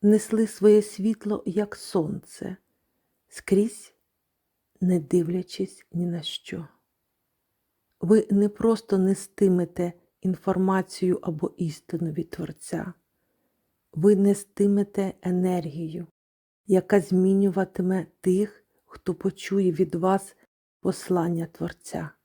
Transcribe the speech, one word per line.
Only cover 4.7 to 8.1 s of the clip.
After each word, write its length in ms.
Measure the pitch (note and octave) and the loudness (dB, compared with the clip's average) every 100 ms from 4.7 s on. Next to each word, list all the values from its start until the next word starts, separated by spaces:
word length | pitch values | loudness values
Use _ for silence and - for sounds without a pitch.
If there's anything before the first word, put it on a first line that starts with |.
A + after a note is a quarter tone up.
| _ | _
не 200 | F3+ F3+ | 0 0
дивлячись 840 | D3+ F#3 E3 F3+ F3+ - F#3+ - _ | 2 0 0 -4 -6 -8 -8 -10 _
ні 140 | E3+ F3 | -6 -4
на 160 | E3+ | -6
що. 460 | D3+ - - F3+ D#3 _ _ _ _ _ _ _ _ _ _ _ _ _ | -8 -12 -12 -12 -12 _ _ _ _ _ _ _ _ _ _ _ _ _
Ви 260 | E3+ | 4